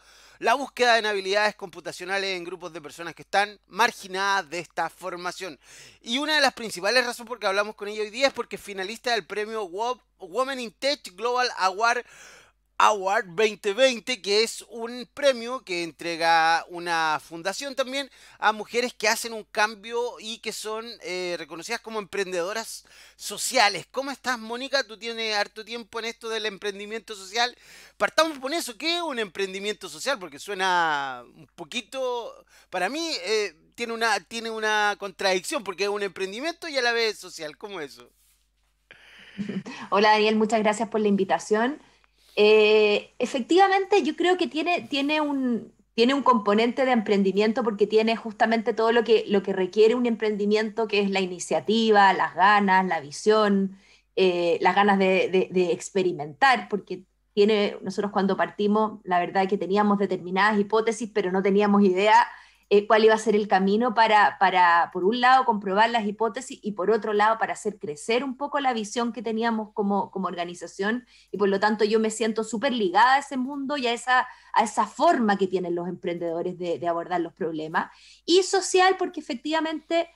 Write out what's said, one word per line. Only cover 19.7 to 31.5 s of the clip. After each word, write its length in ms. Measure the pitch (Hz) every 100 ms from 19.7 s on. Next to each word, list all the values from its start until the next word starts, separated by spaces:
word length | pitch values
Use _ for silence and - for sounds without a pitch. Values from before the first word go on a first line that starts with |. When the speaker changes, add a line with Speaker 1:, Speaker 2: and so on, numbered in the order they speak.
| 208 226 240 240 180
Speaker 1:
y 180 | 220 226
que 140 | 220
son, 340 | - 214 220 233 208
eh, 340 | 165 180 180 165
reconocidas 420 | 147 165 185 233
como 160 | 220 220
emprendedoras 880 | 185 196 180 180 180 220 214 - _ - - _
sociales. 720 | - 202 - 247 202 175 -
¿Cómo 220 | 254 277
estás, 260 | 254 247 240
Mónica? 460 | 220 240 269 277
Tú 120 | 208 208
tienes 400 | 233 226 220 208
harto 300 | 202 214 214
tiempo 320 | 233 202 226
en 80 | 226
esto 240 | - 226
del 160 | 220 214
emprendimiento 680 | 190 208 196 208 226 220 202
social. 400 | 190 226 247 - - - - -
Partamos 400 | - - 320 277
por 160 | 262
eso. 240 | 330 247 220
¿Qué 200 | 320 349
es 40 |
un 160 | 330 240
emprendimiento 720 | 202 - 190 190 202 208 180
social? 300 | 151 262 269
Porque 180 | 175 139
suena 840 | - 190 190 175 165 147 135 123 120 -
un 120 | 143